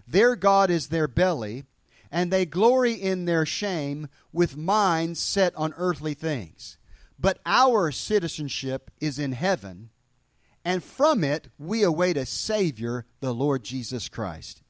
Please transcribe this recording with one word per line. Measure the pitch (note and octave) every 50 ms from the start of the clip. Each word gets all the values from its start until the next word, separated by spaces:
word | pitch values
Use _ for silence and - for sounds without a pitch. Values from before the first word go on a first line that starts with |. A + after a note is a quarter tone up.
| -
Their | - B2 F#3 A3+ B3 B3
God | F#3 F3 G3 G3 G3 G3 F#3
is | F3 E3 - -
their | D#3+ E3 D#3
belly, | C#3 A#2 E3 F3+ F#3 E3+ C3+ A2 G#2 G#2+ C3 C#3+ - _ _ _ _ _ _ _ -
and | - E3+ F3+ F3
they | F#3 F#3+ F#3
glory | D#3+ D3 F3 G#3 A#3 B3+ B3+ B3+ A#3+
in | A#3 G3 F#3+ F#3+ F#3+ F#3 F3
their | F3 E3+ E3 D#3+
shame | D3+ - - G3+ G3+ F#3 E3 C#3+ C#3+ C#3+ D3+ D3+ C#3+ - _ _ _ -
with | E3 F3 E3+ C3
minds | C#3+ D#3 F3 G3+ G#3+ G#3 F#3+ E3 D#3+ E3 E3 E3+ D#3+
set | - - - G3+ F#3+ F3 -
on | E3 D#3 D#3 C#3+
earthly | E3 F3+ F3+ E3 C3 D3 D3 C#3+
things. | - - D#3+ D3+ B2+ F#2+ D#2+ - - - - - _ _ - - - - - _
But | - C3+ F#3+ F#3 - _
our | E3 F#3+ A3+ C4 C4+ A#3+ G#3+ F3+ D#3
citizenship | C3+ - - - G#3+ G#3 E3+ E3 - - D3+ C#3 - - - C3 C3 C3 - - - _
is | D3+ D#3 C3
in | B2+ D3 C3+
heaven, | B2+ A#2+ D3+ F#3+ F#3+ - G2 G2 F2+ F2 A2+ A2+ _ _ _ _ _ _ _ _ _ _ _ _ _ _ -
and | E3+ F#3 F#3 -
from | - - - C4+ D#4+ D#4 A#3 D#3
it | C#3 C#3+ E3 - - -
we | - C#3+ E3 G#3+ A3+ G#3
await | F3+ D#3+ D#3+ F3+ F#3 F3
a | C#3+ C3
Savior, | - - - - - A3 G#3+ G3 E3 B2 G#2 A2+ A#2 A#2+ B2 A2+ - _ _
the | - C3 A#2+
Lord | A#2 C3+ D3 C#3 C3 A#2
Jesus | - C3 C3 A#2+ - C3 A#2 - -
Christ." | - - A2 F#2 D#2+ E2 - - - - _ _